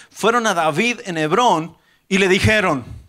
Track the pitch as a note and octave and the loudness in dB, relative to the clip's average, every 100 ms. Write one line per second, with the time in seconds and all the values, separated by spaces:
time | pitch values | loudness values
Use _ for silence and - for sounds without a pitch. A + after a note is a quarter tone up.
0 | - - G#3 A#3+ A3+ E3+ D#3+ D3+ A3+ A#3 | -20 -4 0 0 0 0 0 0 -2 -2
1 | G3 E3 D#3 D3+ B3 E3+ D#3 - _ _ | -6 -4 -2 2 2 2 -2 -12 _ _
2 | _ F#3 G3 F#3+ - G#3+ F#3+ C#3 A2+ - | _ 0 2 2 2 2 2 -2 -6 -16